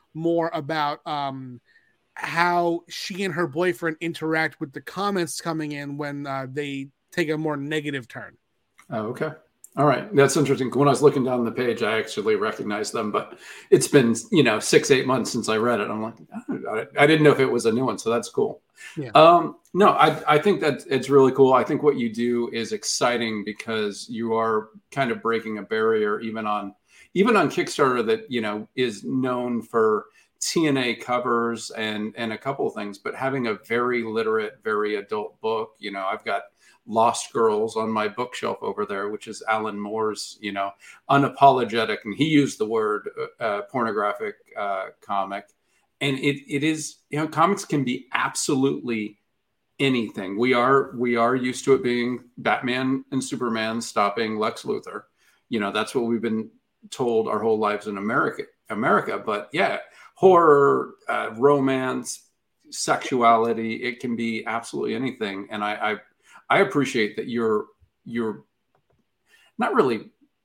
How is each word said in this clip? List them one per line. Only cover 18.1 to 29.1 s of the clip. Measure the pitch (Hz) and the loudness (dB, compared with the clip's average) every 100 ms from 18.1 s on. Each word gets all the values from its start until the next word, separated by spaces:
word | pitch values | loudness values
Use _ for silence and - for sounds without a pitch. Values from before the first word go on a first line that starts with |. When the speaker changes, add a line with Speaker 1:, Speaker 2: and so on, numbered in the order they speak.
Speaker 2:
that's | 117 - | -4 -2
cool. | - 110 - _ - - 165 | -2 -2 -4 _ -20 -14 -12
Speaker 1:
Yeah. | 127 151 | 4 8
Speaker 2:
Um, | 160 170 160 - _ | 10 8 4 -8 _
no, | 180 196 | 4 6
I, | 139 156 147 151 | 6 4 4 2
I | 151 | 4
think | 202 156 | 4 2
that | 151 - - | 0 -2 -2
it's | 131 123 | -2 4
really | 139 131 | 8 8
cool. | 131 131 | 8 8
I | 127 | 6
think | 117 139 | 4 0
what | 151 127 | 0 0
you | 117 | -2
do | 110 120 120 117 | -2 0 0 -2
is | 113 107 | -6 -6
exciting | 107 - - 127 117 113 107 | -6 -6 -2 0 0 -2 -4
because | 101 101 117 113 104 98 - | -8 -10 -6 -4 -4 -6 -10
you | 113 113 | -8 -4
are | 113 110 107 - - _ | -2 0 -2 -4 -14 _
kind | - 117 | -4 -4
of | 208 | -2
breaking | 226 113 110 107 | -2 -2 -4 -10
a | |
barrier | - 110 110 110 104 110 | -4 0 2 2 0 -2
even | 113 110 107 | -6 -6 -4
on, | 104 98 - _ - _ | -4 -6 -14 _ -20 _
even | - 233 208 | 0 4 4
on | 147 | 2
Kickstarter | - 156 - 131 123 113 | -2 -4 0 2 2 0
that, | 110 - | -2 -2
you | 120 | -4
know, | 107 107 110 131 | -4 -6 -6 -4
is | 120 101 | -4 -4
known | - | -6